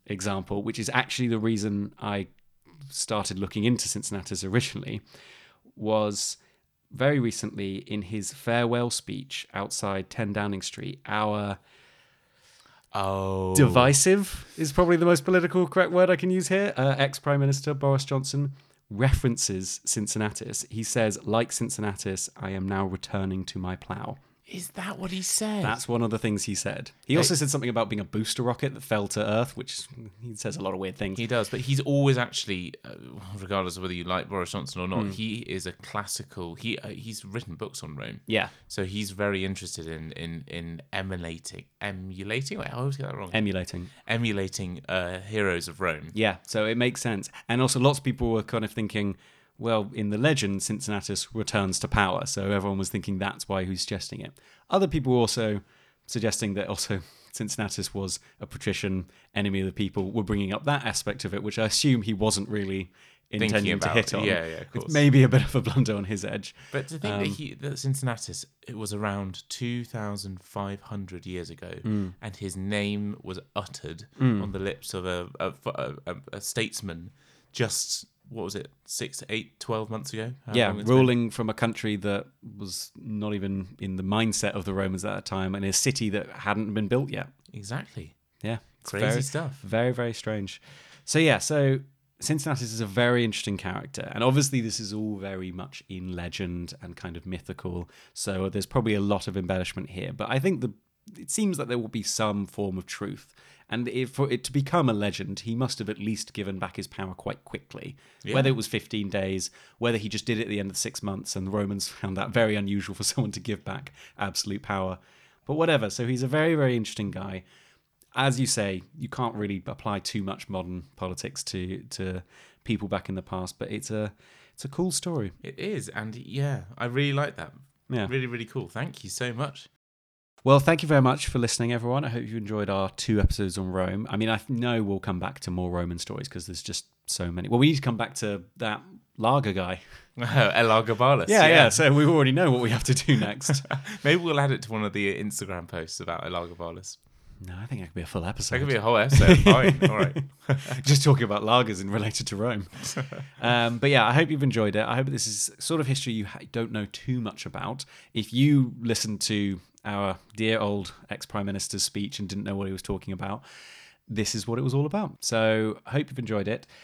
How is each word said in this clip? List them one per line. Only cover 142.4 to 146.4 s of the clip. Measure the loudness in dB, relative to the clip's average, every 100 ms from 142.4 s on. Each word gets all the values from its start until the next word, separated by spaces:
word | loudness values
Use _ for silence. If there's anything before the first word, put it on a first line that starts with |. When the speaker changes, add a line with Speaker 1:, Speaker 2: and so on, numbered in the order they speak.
| 6
Speaker 1:
what | 6
we | 4
have | 2
to | 2
do | 2 4 4
next. | 2 -2 0 0 0 -6
Speaker 2:
<laughs> | -6 -2
Maybe | 2 4
we'll | 4 2
add | 2
it | 0
to | -2
one | -2
of | -2
the | 0 0
Instagram | 0 -4 -4 -6 -6 -6
posts | -8 -8 -8
about | -6 -6
Elagabalus. | -4 -4